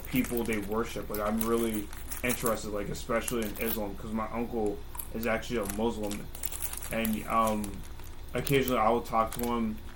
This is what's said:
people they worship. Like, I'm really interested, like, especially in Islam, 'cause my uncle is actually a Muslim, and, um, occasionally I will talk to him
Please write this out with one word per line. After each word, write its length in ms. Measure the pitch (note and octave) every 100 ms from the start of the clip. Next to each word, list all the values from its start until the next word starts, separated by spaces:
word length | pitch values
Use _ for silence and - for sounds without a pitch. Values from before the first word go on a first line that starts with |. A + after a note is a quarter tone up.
| -
people 340 | B2+ A#2 A#2+
they 140 | A2+ A2
worship. 500 | G2 A2 A#2 G#2+ G2+
Like, 120 | G#2
I'm 200 | G#2 A2
really 480 | A2 A#2 A2+ G#2+ G2+ - - -
interested, 480 | B2 A#2+ A#2+ G#2+ A2
like, 160 | G#2 G2+
especially 520 | - - A#2 - A#2+
in 100 | G#2+ G#2
Islam, 380 | A2+ A2 G2+ G2
'cause 160 | A2+
my 160 | A2 G#2+
uncle 440 | A#2 A#2 A#2+ G#2 G2 - - -
is 120 | A2+ A#2
actually 320 | A2+ - A#2 G2
a 80 | G2+
Muslim, 500 | A#2 A2 G#2 A2 - - - - - - -
and, 340 | A2+ A2 G#2+ -
um, 440 | A2+ A2+ G#2+ G2+ F#2+ - - - - -
occasionally 440 | B2+ B2 C#3 B2 A#2+
I 120 | A2
will 100 | A#2
talk 320 | A2+ A2+ A2
to 120 | A#2+
him 340 | A#2+ A#2 A2+ G#2+ -